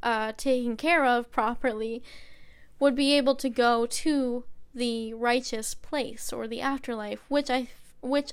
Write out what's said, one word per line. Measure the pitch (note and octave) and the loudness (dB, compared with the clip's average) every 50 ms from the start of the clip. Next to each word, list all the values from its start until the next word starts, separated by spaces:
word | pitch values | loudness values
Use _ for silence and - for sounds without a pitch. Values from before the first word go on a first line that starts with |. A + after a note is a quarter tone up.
| - | -2
uh, | A#3 A#3 A3 A3 A3 A3 | 0 0 0 0 -2 -4
taken | - - C#4 C4 B3+ B3 A#3+ A#3 A3 | -2 0 2 2 2 2 0 -2 0
care | - D#4 F4 E4 C#4+ | 2 2 4 4 6
of | C4 B3 A#3+ A#3+ - | 4 4 2 0 0
properly, | - - A3+ A3 B3 - - C4 A3+ G#3+ A3 A3+ A3+ B3 - - - - - - - - - - - - - - - - | 0 0 0 0 0 0 -2 -2 -2 -2 -4 -6 -6 -8 -10 -12 -14 -16 -16 -16 -16 -18 -18 -20 -20 -20 -20 -20 -2 2
would | C#4 C#4+ C4 | 4 4 4
be | B3+ C#4+ C4+ C#4+ | 4 4 6 6
able | C#4+ C4+ C4 C#4 | 6 6 4 2
to | C4 - C4+ | 2 0 -2
go | A3+ - A#3+ A#3+ A#3+ A#3 A#3 | 2 4 4 4 4 4 2
to | A#3+ - - - E4 D4+ C#4+ C4 B3 A#3+ B3 A#3 - - - - - - | 0 -2 0 0 2 2 2 2 0 -2 -4 -6 -8 -10 -10 -12 -12 -6
the | B3 B3 A#3+ A#3 A3+ A3+ A3 A3+ | -4 -2 -2 -2 -2 -4 -6 -6
righteous | A3+ A#3 A#3+ A#3+ B3+ B3 - - A3 A3 - - | -2 0 2 2 2 0 -2 -6 -6 -6 -6 -8
place | - - - - D4 B3+ - - A3+ - - - | -8 -8 -6 -4 -4 -4 -4 -6 -8 -8 -8 -6
or | A#3+ A3+ A3+ | -6 -6 -6
the | A3+ A3+ | -6 -4
afterlife, | - - C#4 C4+ - - A#3 A3 G#3+ G#3 G#3 G#3+ - - | -2 -2 -2 -2 -4 -6 -6 -6 -6 -8 -8 -10 -6 -2
which | C4+ C#4+ C#4+ - | 0 0 2 2
I, | B3 C4 C4 B3 - - - - - - | 0 -2 -2 -4 -8 -16 -20 -20 -18 -10
which | - B3 C4+ C#4+ C#4+ C#4+ | -4 0 0 0 0 -2